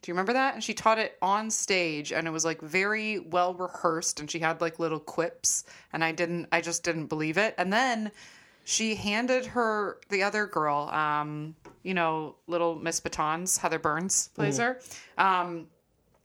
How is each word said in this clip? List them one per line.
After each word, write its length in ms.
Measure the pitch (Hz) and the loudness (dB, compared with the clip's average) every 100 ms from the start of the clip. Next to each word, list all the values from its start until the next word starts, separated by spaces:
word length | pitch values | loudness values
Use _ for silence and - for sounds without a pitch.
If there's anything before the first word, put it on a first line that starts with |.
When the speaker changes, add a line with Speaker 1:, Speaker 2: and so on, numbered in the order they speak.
Speaker 1:
Do 100 | - | -4
you 40 | |
remember 180 | 175 196 | -2 0
that? 200 | 247 269 | 2 0
And 80 | 233 | -2
she 120 | 220 | -6
taught 240 | 226 226 220 | 0 2 4
it 180 | 214 - | 2 0
on 300 | 180 202 220 | 0 2 0
stage, 600 | 220 - 190 170 151 147 | -4 0 2 2 -2 -4
and 160 | - 160 | -2 -2
it 20 | |
was, 140 | 160 | -2
like, 160 | 165 160 | -2 -2
very 580 | 160 170 202 214 214 208 | -2 0 2 0 -2 -4
well 340 | 160 175 180 | -2 2 2
rehearsed, 680 | 180 180 - 180 165 165 - | 0 -6 0 0 2 -2 -4
and 100 | 147 | -6
she 80 | 170 | -2
had, 220 | 160 160 | 0 0
like, 180 | 170 165 | -2 0
little 220 | 165 156 | -2 -2
quips, 640 | 151 - 165 - - - - - - | -4 -2 -2 0 -2 -2 -4 -20 -8
and 120 | 151 | -2
I 80 | 165 | -2
didn't, 340 | 160 170 175 160 | 0 0 0 0
I 80 | 170 | 0
just 240 | 170 170 | 0 -4
didn't 220 | - 160 147 | -2 -2 -2
believe 300 | 156 156 160 | -2 0 2
it. 200 | 214 - | 2 2
And 140 | 180 | 2
then 400 | 214 262 226 214 - - - - _ | 4 2 0 -4 -8 -20 -20 -20 _
she 300 | - - 220 | -4 0 0
handed 500 | 214 202 208 247 254 | 0 0 0 2 2
her, 540 | 254 247 226 214 196 - - | 0 0 2 2 -2 -6 -4
the 140 | 202 | 0
other 240 | 196 208 208 | 2 2 0
girl, 420 | - 151 147 147 | 2 2 2 0
um, 680 | - 151 147 151 151 151 160 - - | 0 0 0 -2 -4 -8 -12 -20 -14
you 120 | - | -4
know, 420 | 185 165 160 151 - - | 0 2 0 -4 -10 -4
little 300 | 170 170 160 | 0 0 0
Miss 240 | 165 165 | -2 -4
Batons, 580 | - - 151 160 180 - | -4 -2 -2 0 0 0
Heather 220 | 180 160 | 0 0
Burns 480 | 156 151 190 - - - | 0 0 0 0 -2 -2
plays 240 | 151 135 | 0 2
Speaker 2:
Mm-hmm. 580 | 240 254 - - - - | 0 -2 -10 -18 -18 2
Speaker 1:
her. 40 | 190 185 | 4 4
Um, 240 | 175 170 160 _ _ _ _ _ | 0 -6 -12 _ _ _ _ _